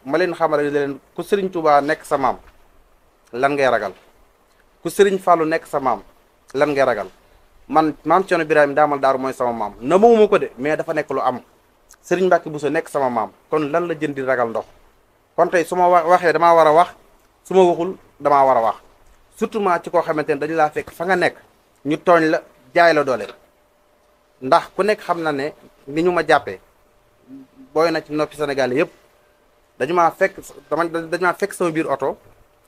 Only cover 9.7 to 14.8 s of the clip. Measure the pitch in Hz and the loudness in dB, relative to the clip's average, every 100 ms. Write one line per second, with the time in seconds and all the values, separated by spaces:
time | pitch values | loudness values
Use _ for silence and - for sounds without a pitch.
9.7 | 98 127 185 233 226 208 180 123 117 147 | -8 0 4 6 6 4 2 -2 -6 -4
10.7 | 156 165 151 143 135 117 123 - _ _ | -4 -4 -6 -4 -2 -2 -4 -8 _ _
11.7 | _ _ _ - 175 185 170 160 147 143 | _ _ _ -6 -2 2 0 -2 -6 -4
12.7 | 160 156 147 131 117 98 - - 156 143 | -4 -4 -2 -2 -2 -6 -10 -6 -4 -2
13.7 | 165 175 156 151 139 131 123 117 110 - | -4 -4 -6 -8 -6 -2 -2 -2 -4 -10
14.7 | _ | _